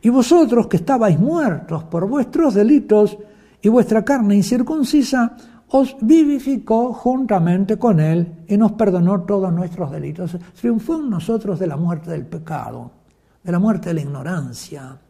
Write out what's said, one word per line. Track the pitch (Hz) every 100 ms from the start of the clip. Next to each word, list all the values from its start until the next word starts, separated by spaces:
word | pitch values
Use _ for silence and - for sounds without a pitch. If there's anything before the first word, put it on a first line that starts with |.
Y | 220
vosotros | 254 247 349 294 233 -
que | 170
estabais | 175 269 220 151
muertos | 226 339 277 147 - 160
por | - 170 190
vuestros | 277 240 - 320
delitos | 202 214 294 208 214 208 208 - - _ _
y | 202
vuestra | 240 - 220
carne | 220 277 208 202
incircuncisa, | 190 247 254 311 262 302 240 262 233 - - - _
os | 269 262 -
vivificó | 220 320 294 285 269 262 - 226 247
juntamente | - 240 262 262 196 165 180 196 220
con | 240 180
Él | 156 165 170 - -
y | 202
nos | 220
perdonó | 220 220 180 175 202
todos | - 202 190
nuestros | 170 180 175 160
delitos. | 151 143 156 180 175 175 -
Triunfó | 233 226 214 320
en | 285
nosotros | 185 - 226 208 170
de | 180
la | 143
muerte | 175 170 165
del | 160
pecado, | 131 165 160 151 113 120 120 _ _ _ _ _
de | 180
la | 175
muerte | 214 202 175
de | 165
la |
ignorancia | 139 139 135 180 131 113 - 147 131 131 _